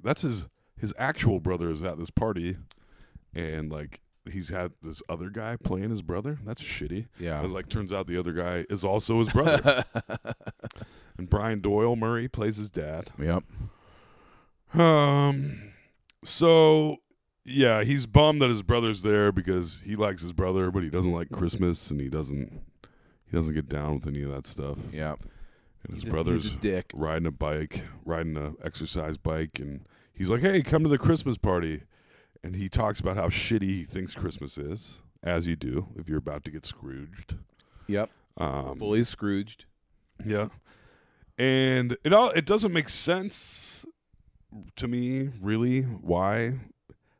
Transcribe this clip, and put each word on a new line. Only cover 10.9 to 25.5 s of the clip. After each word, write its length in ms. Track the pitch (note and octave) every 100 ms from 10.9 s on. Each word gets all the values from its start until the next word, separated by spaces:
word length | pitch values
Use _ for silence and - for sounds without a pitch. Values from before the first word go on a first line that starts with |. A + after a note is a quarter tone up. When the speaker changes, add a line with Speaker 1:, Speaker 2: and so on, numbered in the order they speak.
| - - -
Speaker 1:
And 120 | F2+
Brian 320 | G#2 A2 A2
Doyle 340 | G#2 G#2 A#2 A#2+
Murray 320 | A2 A#2 B2
plays 300 | - G#2+ G#2
his 120 | G#2+
dad. 400 | F2+ D2+ D#2 - -
Speaker 2:
Yep. 260 | D2+ F2 - - - - _ - - _ - _ _ _ _
Speaker 1:
Um, 1000 | D#3+ E3+ D3+ C#3+ C#3+ C#3+ C#3 C#3 A#2+ G#2 - _ _ _ _
so, 720 | - - E3 E3 D#3 D#3 D3+ - _ _ _ _ -
yeah, 380 | C3 B2+ A2
he's 220 | G#2+ C#3 A#2
bummed 360 | G#2+ D3+ D3+
that 80 | C3
his 140 | A2+
brother's 380 | F2+ A#2+ A2+ G#2
there 300 | G2 G#2 G#2
because 500 | G2 F2 F2+ E2+ D#2+ -
he 100 | G#2
likes 260 | G#2 F#2
his 120 | E2+
brother, 380 | E2 F#2 F#2 F#2
but 120 | F#2+
he 60 | E2+
doesn't 240 | E2 F2+
like 160 | E2+ E2
Christmas, 580 | - F2+ - F2+ E2+ -
and 120 | D2
he 80 | C2+
doesn't, 520 | C#2+ C#2+ C#2 A#1+ - - _ - _ _ _ _
he 60 | E2
doesn't 160 | D#2+
get 160 | D2+ C#2
down 260 | D2 D2+ D2
with 120 | D2
any 160 | C#2+
of 80 | C#2
that 140 | C#2 C2+
stuff. 320 | - C#2 C#2 -
Speaker 2:
Yeah. 240 | D2+ D#2 D2 - - -